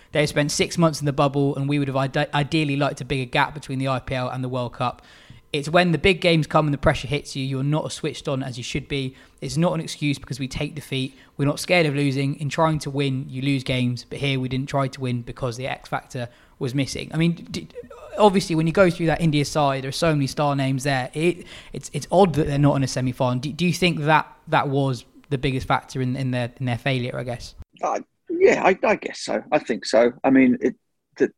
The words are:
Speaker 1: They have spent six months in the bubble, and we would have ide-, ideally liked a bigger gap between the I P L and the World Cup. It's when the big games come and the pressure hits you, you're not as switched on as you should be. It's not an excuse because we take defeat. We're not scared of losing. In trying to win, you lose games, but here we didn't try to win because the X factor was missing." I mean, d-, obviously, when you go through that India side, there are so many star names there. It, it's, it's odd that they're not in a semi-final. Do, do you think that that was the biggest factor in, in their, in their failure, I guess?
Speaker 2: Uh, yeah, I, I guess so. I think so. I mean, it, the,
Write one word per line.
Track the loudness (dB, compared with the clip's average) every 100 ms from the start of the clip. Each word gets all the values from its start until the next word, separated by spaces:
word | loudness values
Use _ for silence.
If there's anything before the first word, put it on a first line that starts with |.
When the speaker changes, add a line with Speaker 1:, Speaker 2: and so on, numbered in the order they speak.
| _
Speaker 1:
They | 0
have | 0
spent | 0 0
six | 0 -2 2
months | 2 2
in | -2
the |
bubble, | 2 2 2 0 0
and | -2
we | 0
would | 0
have | -2
ide-, | -2 -2 -2
ideally | -2 0 0 0 0
liked | -2 -2
a | -6
bigger | -4 -2
gap | 0 0
between | -4 -8 -4
the | -2
I | -2
P | -4
L | -4 -4
and | -6
the | -6
World | -6 -6
Cup. | -4 -4 -6 -14 -20 -20 -20 _
It's | -4 2
when | 4 4
the | 4
big | 4 4
games | 4 4 4
come | 2 2
and |
the | 2
pressure | 2 2 0
hits | -6 -4 -6
you, | -4
you're | -2
not | 0 0 -2
as |
switched | -6 -6 -6 -4
on | -4
as | -4 -8
you |
should | -6 -8 -4
be. | -4 -4 -8 -20 _
It's | -4 0
not | 2
an | 0
excuse | -6 -4 -2 -2
because | -6 -8
we | -6
take | -6 -6 -8
defeat. | -6 -4 -6 -8 -12 -2
We're | -2
not | 0
scared | 2 2 4
of | 2
losing. | 0 0 -2 -4
In | -4
trying | 0 2 0
to | -2
win, | -2 -2 -2 -6
you | -4
lose | -2 -2
games, | 0 0 0 -2 -8
but | -6
here | -2 -2
we | -2
didn't | -4 -2
try | -2 -2
to | -4
win | -4 -4
because | -6 -6 -6 -6
the | -8
X | -8 -8
factor | -8 -8 -10 -10 -14 _ -8
was | -4 -2
missing." | -4 -6 -6
I | 0
mean, | 2
d-, | 0 -6 -10 -10 -16 -18 -18 -8 2
obviously, | 4 4 0 0
when | 2
you |
go | 4 4
through | 2 0
that | 2
India | 2 2
side, | 2 0 0 0
there | -6
are |
so | -2 0
many | 2 0
star | 0 0 0
names | 0 -2
there. | 0 -2 -4
It, | -2 -2 -2 -8 -20 -14
it's, | -14 -10
it's | -10 0
odd | 4 4 4
that | 0
they're | 2
not | 2 2
in |
a | -2
semi-final. | -2 -4 -2 -2 -2
Do, | -4
do | -2 -2
you |
think | 2 0 0
that | 2 2 2 -10 -2
that | 0 2
was | 0 0 -2 -8 -20 -6
the | -4
biggest | -2 -2 -2
factor | -2 -2 -4
in, | -4 -2
in | -2
their, | -2 -4 -4
in | -4
their | -2
failure, | -2 -2 -2 -6
I |
guess? | -8 -10 -12 -18 -20 -6
Speaker 2:
Uh, | -4 -4 -8 _ -8
yeah, | 4 6 6 4
I, | 4 2
I | 0
guess | -2 -8
so. | -4 -4 0
I | 0
think | 0 -4 2
so. | 4 4 4 4
I |
mean, | 6 6 4
it, | 0 -4 _ _ _ 0
the, | 0